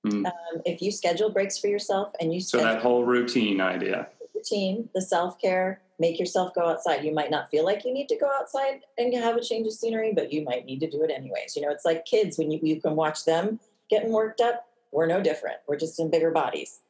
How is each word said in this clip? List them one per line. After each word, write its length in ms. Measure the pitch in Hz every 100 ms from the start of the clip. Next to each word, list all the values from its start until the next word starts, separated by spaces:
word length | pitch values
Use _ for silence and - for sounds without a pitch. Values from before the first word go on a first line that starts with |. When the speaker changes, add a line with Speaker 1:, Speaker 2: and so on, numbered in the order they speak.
| 104
Speaker 1:
Mm. 200 | 104 180
Speaker 2:
Um, 360 | 175 170 165 180
if 160 | 175
you 100 | 190
schedule 380 | 202 - - 214
breaks 280 | 196 196 -
for 80 | 202
yourself 440 | 202 - 196 202 -
and 140 | 165
you 80 | 170
Speaker 1:
So 160 | 185 120
Speaker 2:
schedule 140 | 117
Speaker 1:
that 80 | 113
whole 220 | 120 123 120
routine 560 | 123 120 127 107 98
idea. 460 | 92 92 95 95 - _ - 427
Speaker 2:
routine, 540 | - 208 190 202 233 190
the 60 |
self-care, 800 | 190 180 180 - 190 185 185 190 _ _
make 200 | 165 165
yourself 340 | 180 190 180 -
go 100 | 170
outside. 340 | 160 175 143
You 100 | 151
might 160 | 156 143
not 180 | 151 -
feel 120 | 147 170
like 200 | 208 254
you 80 |
need 140 | 262 285
to 80 | -
go 100 | 285 269
outside 420 | 269 269 269 269 - -
and 160 | 240 247
have 200 | 233 233
a 60 |
change 220 | 233 220 220
of 60 |
scenery, 380 | - 226 220 220
but 180 | 196 -
you 100 | 151
might 220 | 147 123 127
need 140 | 135
to 80 | 156
do 140 | 143
it 80 | 160
anyways. 440 | 131 135 95 - -
You 60 |
know, 60 | 147
it's 140 | 147 170
like 200 | 165 -
kids, 320 | 160 196 160
when 100 | 156
you, 80 | 156
you 160 | 156 156
can 140 | 165 156
watch 300 | 156 156 -
them 340 | 165 196 220 _ _ _
getting 200 | 214 226
worked 300 | 220 220 -
up, 240 | 240 240 - _ _
we're 140 | 143 165
no 140 | 180
different. 360 | 175 147 - - -
We're 100 | 147
just 220 | 160 -
in 100 | 165
bigger 220 | 165 165
bodies. 480 | 160 131 80 67 -